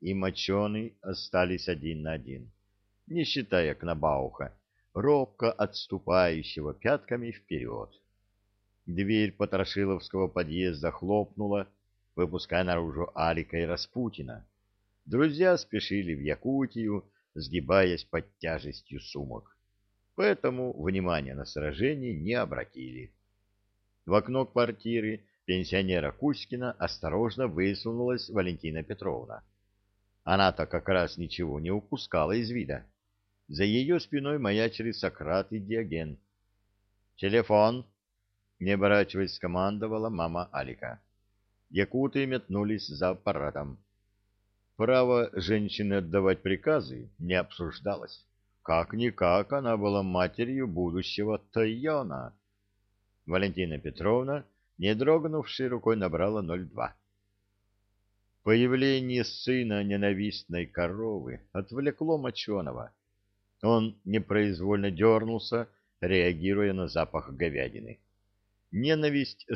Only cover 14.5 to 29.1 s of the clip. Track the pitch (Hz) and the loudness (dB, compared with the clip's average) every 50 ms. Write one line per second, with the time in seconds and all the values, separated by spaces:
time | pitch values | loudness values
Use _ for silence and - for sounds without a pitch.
14.5 | _ _ _ _ _ _ _ _ _ _ _ - - 123 147 160 143 151 185 185 | _ _ _ _ _ _ _ _ _ _ _ -2 2 2 2 2 4 4 4 4
15.5 | 180 165 - - - 107 - - 95 101 98 85 80 69 69 73 76 - - 127 | 4 2 0 -2 -4 -4 -2 -2 -2 -2 -2 -2 -4 -2 -2 -2 -4 -2 -2 -2
16.5 | 135 139 135 120 - 117 113 107 104 98 - - _ _ _ _ _ 76 80 67 | 0 0 0 -2 -2 -4 -2 -2 -2 -4 -4 -8 _ _ _ _ _ -12 -10 -4
17.5 | 71 87 71 64 92 98 95 90 87 82 - - - 82 82 - _ _ - 82 | -2 -2 2 4 6 6 6 6 4 0 -4 -4 -4 -4 -4 -4 _ _ -6 -4
18.5 | 80 76 69 73 69 - - _ 69 71 - - - 71 71 65 58 58 - _ | -4 -4 -6 -10 -12 -14 -16 _ -14 -14 -14 -12 -10 -10 -8 -8 -10 -12 -14 _
19.5 | _ _ _ _ _ _ _ _ _ _ _ _ _ - 185 208 - - - 135 | _ _ _ _ _ _ _ _ _ _ _ _ _ 0 2 2 2 2 0 -2
20.5 | 127 127 127 127 - - 76 92 95 95 90 87 85 78 71 64 67 69 69 - | -2 0 -4 -4 -4 -4 -2 0 0 0 2 2 0 0 -2 -4 -8 -10 -10 -8
21.5 | - 73 73 76 71 78 107 135 151 143 127 123 107 76 76 95 117 123 107 80 | -6 -4 -4 -4 -2 0 0 0 0 -2 -4 -6 -6 -4 -2 -2 0 0 -2 -2
22.5 | 65 62 57 - _ 64 64 64 62 64 64 - _ _ _ _ _ _ _ _ | -4 -6 -8 -10 _ -14 -14 -12 -12 -14 -14 -16 _ _ _ _ _ _ _ _
23.5 | _ _ _ _ _ _ _ _ _ _ _ - 90 107 104 - 127 135 131 - | _ _ _ _ _ _ _ _ _ _ _ 2 4 4 4 4 0 -2 -2 0
24.5 | - 123 120 117 113 101 - 117 117 117 107 110 110 104 - _ _ _ _ - | 2 2 2 2 2 -4 -4 -2 -2 0 0 -2 -4 -6 -10 _ _ _ _ 0
25.5 | 90 92 92 - - 95 98 95 92 87 76 71 - - - 147 143 - - - | 0 0 0 2 0 0 2 2 2 2 0 -2 -4 -2 0 0 0 0 -4 -8
26.5 | 123 123 123 123 - - 87 85 - - - 82 76 98 117 117 98 123 131 117 | -8 -6 -6 -6 -4 -4 -4 -4 -4 -4 -4 -2 0 0 0 0 0 -2 -4 -2
27.5 | 80 80 95 98 101 - - 113 117 120 123 123 123 120 - - - 104 92 90 | 0 0 2 2 0 -2 -4 -6 -4 -2 0 0 0 -2 -4 -4 -2 0 0 0
28.5 | 87 78 - 80 78 80 78 - 107 - 95 95 | -2 -4 -6 -6 -4 -4 -6 -6 -10 -8 -6 -6